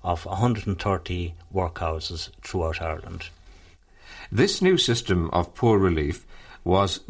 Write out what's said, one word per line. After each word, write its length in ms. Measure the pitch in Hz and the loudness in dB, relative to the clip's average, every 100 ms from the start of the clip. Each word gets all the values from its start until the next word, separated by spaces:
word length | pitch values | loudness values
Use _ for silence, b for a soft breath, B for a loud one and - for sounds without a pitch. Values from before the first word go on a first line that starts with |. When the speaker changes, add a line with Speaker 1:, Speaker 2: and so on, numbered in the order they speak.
Speaker 1:
of 240 | 90 85 - | -4 -4 -4
a 80 | |
hundred 320 | 95 120 110 101 | 0 0 0 -2
and 140 | 92 | -2
thirty 540 | 101 92 - 90 85 82 - | -2 -2 -2 -6 -6 -10 -8
workhouses 760 | 95 87 - 82 80 - 82 - - | -4 -4 -4 -6 -6 -8 -10 -12 -16
throughout 400 | - 92 80 80 | -8 -4 -2 -4
Ireland. 460 | 82 78 - 85 - - - b b b _ B B B B | -6 -8 -10 -14 -14 -18 -20 b b b _ B B B B
Speaker 2:
This 280 | 101 190 - | 2 2 4
new 160 | 185 175 | 4 4
system 540 | - 117 - 87 82 | 4 0 2 0 2
of 240 | 87 85 | 0 -2
poor 240 | - 117 104 | 2 4 6
relief 480 | 95 78 73 - - B B B | 4 2 -2 -4 -10 B B B
was 340 | 85 95 98 - | 2 4 4 -2